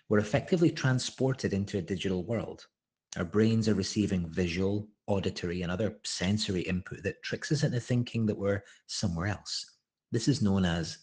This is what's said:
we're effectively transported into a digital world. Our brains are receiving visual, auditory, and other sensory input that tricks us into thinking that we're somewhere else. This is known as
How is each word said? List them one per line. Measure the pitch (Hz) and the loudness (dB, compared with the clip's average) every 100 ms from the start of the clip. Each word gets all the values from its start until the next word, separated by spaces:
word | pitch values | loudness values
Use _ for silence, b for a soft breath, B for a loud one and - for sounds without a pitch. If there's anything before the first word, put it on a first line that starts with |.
| _ | _
we're | 107 | 2
effectively | - 131 - 180 165 | 2 0 0 2 2
transported | 156 135 127 - - 131 131 95 | 2 2 0 -2 -2 -2 0 0
into | 95 101 101 | 0 -2 -4
a | |
digital | 82 92 98 90 | -4 -4 -2 -2
world. | 82 113 - - - _ _ _ _ 90 | -2 -4 -4 -10 -18 _ _ _ _ -6
Our | |
brains | 87 104 110 113 110 | 0 4 4 4 4
are | |
receiving | 98 92 - 98 92 82 | 2 2 2 2 2 0
visual, | 82 90 85 95 104 104 _ - | 0 0 2 0 0 -4 _ -2
auditory, | 101 90 - 87 87 | 0 0 -4 -4 -4
and | 87 | -2
other | 92 104 - | 0 -2 -2
sensory | - - 90 104 - 92 | -8 -2 0 2 0 -2
input | 82 90 - - | 0 -2 -4 -6
that | - - | -6 -6
tricks | - 110 - | -8 -8 -2
us | 151 | 0
into | 139 120 | 0 0
thinking | - 123 120 117 110 | 0 0 0 0 0
that | 104 | 0
we're | 101 98 B B - | 0 0 B B -12
somewhere | - 90 82 98 | -4 -2 -2 -2
else. | - - - - _ _ _ _ | -4 -6 -10 -10 _ _ _ _
This | 120 - | -2 0
is | 127 | 2
known | 104 98 | 2 4
as | 90 85 80 - | 2 2 -2 -8